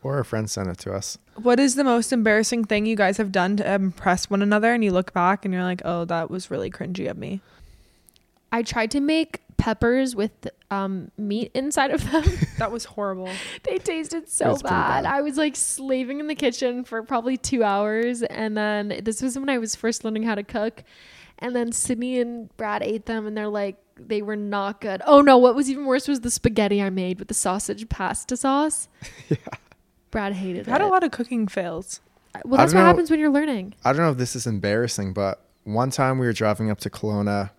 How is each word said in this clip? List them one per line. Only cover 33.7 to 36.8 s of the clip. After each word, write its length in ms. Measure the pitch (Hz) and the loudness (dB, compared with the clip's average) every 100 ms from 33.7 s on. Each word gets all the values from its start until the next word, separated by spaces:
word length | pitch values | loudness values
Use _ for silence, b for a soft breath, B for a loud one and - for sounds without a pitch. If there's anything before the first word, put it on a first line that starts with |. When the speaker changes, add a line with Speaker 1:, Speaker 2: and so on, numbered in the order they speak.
| - | -2
Speaker 1:
I 80 | - | 0
don't 80 | 139 | 4
know 120 | 165 | 2
if 40 | 127 | 2
this 180 | 123 | -2
is 120 | 127 117 | -2 -4
embarrassing, 640 | 104 101 107 120 - 98 | -2 0 0 0 -2 -4
but 320 | 92 98 - _ _ | -2 -2 -4 _ _
one 260 | - 107 131 | -4 0 0
time 280 | 131 131 131 | 0 0 2
we 60 | 123 | 0
were 60 | |
driving 380 | 107 110 104 110 | 2 0 0 -2
up 80 | 104 | -2